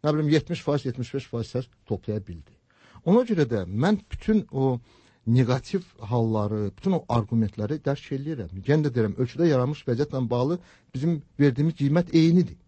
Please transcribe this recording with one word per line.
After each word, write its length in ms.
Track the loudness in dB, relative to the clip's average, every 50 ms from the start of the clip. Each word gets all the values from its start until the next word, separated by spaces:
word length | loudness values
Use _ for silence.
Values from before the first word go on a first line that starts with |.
| 0
nə 80 | 0 0
bilim, 160 | 0 2 2 2
yetmiş 240 | 2 2 -2 -8 -6
faiz, 240 | -2 -2 -2 -2 -2
yetmiş 300 | -4 -6 -6 -8 -8 -8
beş 160 | -10 -10 -6 -6
faiz 240 | -6 -6 -4 -6
səs 160 | -6 -6 _ _ _ _
toplaya 340 | -8 -8 -6 -4 -6 -6 -6
bildi. 320 | -6 -10 -16 -16 -16 _ _ _ _ _ _ _ _ _ _ -8 _
Ona 180 | 4 4 4 4
görə 240 | 2 2 0 0 0
də 160 | 0 -4 -4
mən 380 | -4 -4 -2 0 0 0 -2 -4 _
bütün 340 | -14 -8 -2 0 0 0 0 -2 -4
o 240 | -2 0 0 0 -2 _ _ _ _ _ _ _ _ _
neqativ 560 | 2 4 4 4 4 2 -2 -2 -4 -6 -6 -6 _ _ -16
halları, 720 | -8 -4 -2 0 0 0 0 -2 -2 -2 -2 -4 -4 -6 -8
bütün 160 | -6 -4 -2 -2
o 80 | -2 -2 _
arqumentləri 720 | -2 -2 -2 0 0 0 0 0 -2 -6 -6 -6 -6 -4 _
dərk 300 | -4 -4 -4 -6 -8 -8
eləyirəm. 460 | -8 -6 -8 -8 -8 -10 -12 -12 -10 0
Yenə 240 | 2 2 2 2
də 60 | 0 0
deyirəm, 220 | 0 0 0 0 -2
ölkədə 300 | -4 -4 0 0 2 4
yaranmış 320 | 4 2 2 0 -4 -6 -4 -4
vəziyyətlə 320 | -2 -2 -2 -4 -2 -4 -2 -2
bağlı 280 | 0 0 0 0 -2 -4 -8 -14 -20 _ _ _ _
bizim 220 | -4 -2 -2 -2 -2 -6 _ _ 2
verdiyimiz 340 | 4 4 4 2 0 0 0 0
qiymət 340 | 0 2 2 2 0 2 4
eynidir. 440 | 4 6 6 6 4 4 2 -4 -16 _